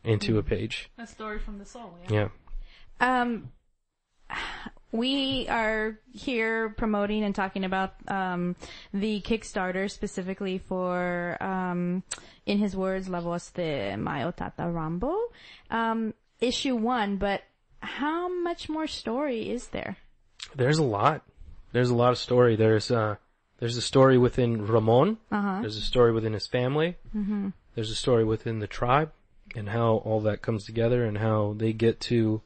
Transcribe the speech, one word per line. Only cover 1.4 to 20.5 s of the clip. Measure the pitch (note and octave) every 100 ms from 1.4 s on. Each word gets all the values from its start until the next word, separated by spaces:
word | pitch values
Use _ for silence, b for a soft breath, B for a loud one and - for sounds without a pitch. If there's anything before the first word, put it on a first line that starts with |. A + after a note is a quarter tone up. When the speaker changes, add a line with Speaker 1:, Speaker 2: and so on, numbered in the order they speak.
| - G3+
Speaker 3:
the | G3+
soul, | - F3+ E3+ -
yeah. | G#2+ G2 - - b b b b -
Speaker 1:
Yeah. | B3 B3+
Speaker 2:
Um, | A#3+ A3 C#3 - _ _ _ _ _ _ - B B B B - _
we | A3+ B3+ C#4 C4+ C4+ -
are | A#3 A3 A3 A3 G#3+ _
here | A3+ - A#3+ A3 A3+ A3 G#3+
promoting | A3 G#3 G3+ G#3+
and | G#3
talking | G3+ F#3+ G3
about, | F#3 F#3+ F#3+ - -
um, | G3 F#3 F3 F3 F3+ B B B
the | G3 G#3+ G#3+
Kickstarter | - A3 - G#3 F#3 F#3 G3
specifically | - G#3 - F#3 F#3+ G3 F#3
for, | - F#3 F#3 F3+ F3+ F3 F3 -
um, | F#3+ F#3 F#3 F3 F3 F#3 - B B B -
in | G3+
his | G#3 F#3+
words, | F#3+ F#3+ F#3
"La | F3+
Voz | E3+ F3 -
de | - E3 C#3 G2 G2
Mayo | - D3 C#3+
Tata | - F#3 - F3
Rambo," | E3+ D#3+ F3 B3+ F#4+ A#4 B B B -
um, | A3+ A3+ A3+ A3 - _ _
issue | A#3+ - C#4 A#3+
one, | A3+ B3 G3+ G3
but | G3+ G3 - _ _ -
how | - - C#4+ E4 F4+
much | F4+ F4 E4+ -
more | D#4 D#4
story | - - A#3+ D4 A#3 G#3+
is | A#3+ -
there? | - - F#3+ - _ _ _ -